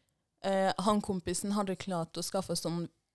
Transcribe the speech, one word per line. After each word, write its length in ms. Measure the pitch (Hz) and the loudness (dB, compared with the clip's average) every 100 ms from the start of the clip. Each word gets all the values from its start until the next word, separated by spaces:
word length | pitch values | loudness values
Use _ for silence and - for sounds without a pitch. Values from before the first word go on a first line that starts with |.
| _ _ _ _ | _ _ _ _
eh, 280 | 196 190 190 - | 0 2 2 2
han 240 | 190 208 | 4 4
kompisen 540 | 208 190 180 180 202 208 | 2 -2 -2 -2 0 0
hadde 240 | 196 180 | 0 -2
klart 380 | - 175 165 - | -4 -4 -4 -6
å 60 | - | -2
skaffe 320 | 196 185 175 | -2 0 -2
sånn, 300 | 165 170 170 _ _ | -2 -2 -4 _ _